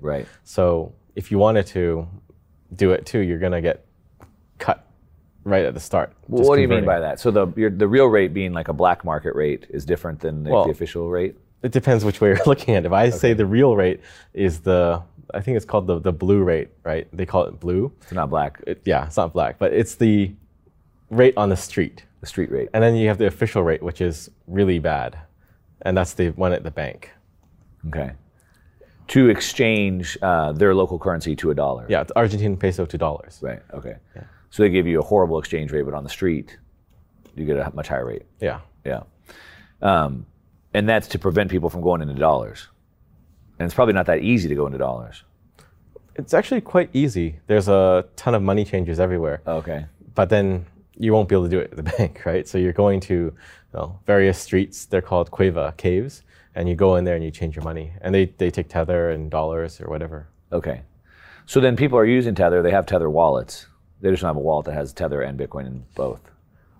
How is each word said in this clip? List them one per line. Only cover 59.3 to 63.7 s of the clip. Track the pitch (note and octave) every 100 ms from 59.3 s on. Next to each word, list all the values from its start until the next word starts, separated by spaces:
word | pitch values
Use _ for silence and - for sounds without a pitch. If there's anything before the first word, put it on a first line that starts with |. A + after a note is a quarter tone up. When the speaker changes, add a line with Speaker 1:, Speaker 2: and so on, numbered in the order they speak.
Speaker 2:
dollars | D#2 D#2+ E2 E2 -
or | D#2
whatever. | D#2 D#2+ D#2 D#2 _ -
Speaker 1:
Okay. | F2 E2 B1 - _ _ _ - - -
So | C3+
then | B2+ A#2+
people | C#3 B2
are | A2
using | B2+ A#2 F#2
Tether. | F2 F2
They | F2
have | G2 E2+
Tether | F#2 D#2+
wallets. | D#2 E2 B1+ A#1+ - -